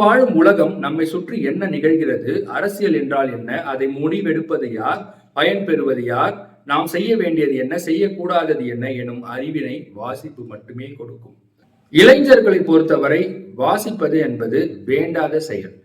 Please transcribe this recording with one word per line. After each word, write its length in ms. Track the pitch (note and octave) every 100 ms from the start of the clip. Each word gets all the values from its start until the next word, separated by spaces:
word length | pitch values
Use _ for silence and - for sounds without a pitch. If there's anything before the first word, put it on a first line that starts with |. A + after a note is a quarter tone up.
வாழும் 340 | G#3 B3 B3 D#3+
உலகம், 400 | F#3 G3+ G3+ -
நம்மை 260 | C#3+ D#3 D#3+
சுற்றி 360 | F3+ - A#3
என்ன 260 | C3+ E3 F#3+
நிகழ்கிறது, 760 | D3+ D#3 D#3+ C#3+ A#2+ A#2+ C3+
அரசியல் 500 | - B2+ G3+ G3+ F#3
என்றால் 380 | D#3 C3+ C#3 C3 A#2
என்ன, 240 | A2+ C#3+ D3
அதை 160 | C3 C3+
முடிவெடுப்பது 800 | C3+ D#3 F#3+ E3+ D#3 - D3 B2
யார், 300 | A2 B2 F#3+ - - _ -
பயன்பெறுவது 680 | E3 G3 F#3+ D3+ C3+ B2
யார், 320 | A#2+ B2 E3 G3+ - _ -
நாம் 200 | D3 E3+
செய்ய 320 | F3 G#3+ A3+
வேண்டியது 380 | F3 D#3+ C#3 C3
என்ன, 200 | C3 F3 E3
செய்யக்கூடாதது 760 | E3 G3 F#3+ F3 F3+ D#3 C#3+ B2
என்ன 240 | A#2+ C3
எனும் 340 | B2+ A#2+ A#2+ A#2+
அறிவினை 500 | B2 C#3+ D#3 A#2+ C#3+ -
வாசிப்பு 500 | G2 A#2 C3 D3+ -
மட்டுமே 440 | A2 G#2 - A#2 C#3 C#3
கொடுக்கும்." 380 | A2+ - - _ _ _ _ _ _
இளைஞர்களை 720 | D3+ A3 C4+ C#4 A#3 G#3+ F#3
பொறுத்தவரை 600 | D#3+ D#3+ - C#3+ C#3 D#3+ F#3 - - A#2
வாசிப்பது 640 | C#3 G#3 A3 G#3 D3+ D#3 C#3
என்பது 320 | A#2+ A2+ C3 - - -
வேண்டாத 540 | C#3 E3 E3+ D3+ D#3
செயல். 360 | D#3 G2+ - -